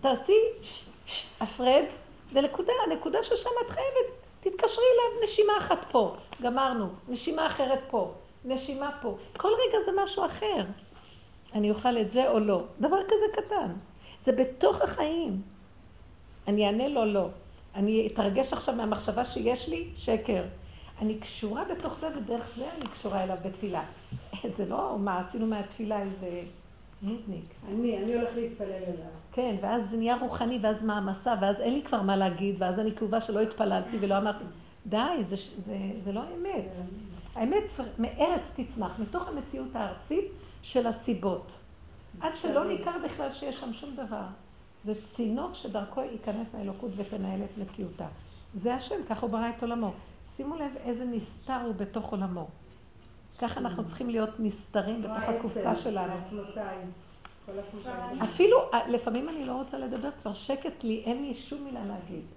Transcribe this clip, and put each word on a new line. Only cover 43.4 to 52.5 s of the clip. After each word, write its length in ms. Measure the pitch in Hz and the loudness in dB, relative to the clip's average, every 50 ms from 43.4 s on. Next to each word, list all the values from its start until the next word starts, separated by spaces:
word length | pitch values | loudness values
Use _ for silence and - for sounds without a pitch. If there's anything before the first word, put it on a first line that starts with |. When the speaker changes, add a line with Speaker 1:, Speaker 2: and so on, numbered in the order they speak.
| - 277 254 - | -6 -6 -6 -6
Speaker 1:
שם 120 | - 247 226 | -6 -8 -8
שום 180 | - - 285 269 | -8 -10 -10 -8
דבר. 260 | 240 269 214 220 208 196 185 196 - - - - - - - - - - | -8 -8 -6 -6 -8 -8 -10 -12 -14 -18 -20 -20 -20 -20 -20 -20 -10 -4
זה 80 | 208 214 208 - | -4 -4 -4 -6
צינור 500 | - - - 240 214 214 262 311 359 359 | -12 -4 -2 -2 0 0 -2 -2 -6 -8
שדרכו 460 | - - 254 196 214 202 202 - - | -8 -10 -6 -4 -4 -6 -4 -4 -4
ייכנס 540 | 262 269 240 214 - 220 202 220 233 214 - | -4 -4 -6 -8 -6 -4 -4 -4 -4 -6 -8
האלוקות 360 | 220 202 196 190 196 - 240 190 | -6 -6 -6 -6 -6 -6 -6 -6
ותנהל 440 | 196 202 196 208 208 190 190 190 190 202 | -6 -6 -6 -4 -4 -4 -2 -2 -4 -4
את 140 | 196 - 220 | -6 -6 -8
מציאותה. 480 | 196 190 - - 202 170 165 - 175 156 - - - - - - - - - | -10 -8 -8 -8 -8 -8 -8 -8 -10 -10 -10 -14 -18 -18 -18 -20 -20 -12 -10
זה 200 | 208 175 233 247 | -4 -2 0 -2
השם, 200 | 262 254 - 427 392 269 - | -2 -4 -4 -6 -6 -4 -4
ככה 120 | 220 208 - | -4 -2 -2
הוא 40 | 233 | -2
ברא 180 | 196 226 226 233 233 | 0 0 0 -2 -2
את 60 | 233 - | -4 -4
עולמו. 300 | 233 233 233 226 196 - - - - - - - - | -4 -2 0 -2 -2 -2 -6 -12 -18 -18 -18 -18 -18
שימו 280 | - - 269 277 302 | -12 -8 -6 -6 -4
לב 160 | 330 294 285 254 - - | -4 -4 -6 -6 -6 -4
איזה 200 | 240 240 233 254 | -4 -4 -2 -2
נסתר 560 | 247 240 226 - - - - - - 262 254 240 | -2 -2 -4 -4 -6 -14 -14 -6 -4 -4 -2 -2
הוא 80 | 233 220 | -2 -2
בתוך 360 | 185 208 202 - 226 208 - | -2 -4 -4 -4 -6 -4 -4
עולמו. 360 | - 196 190 190 180 175 160 160 | -2 -2 -2 -2 -2 -4 -6 -8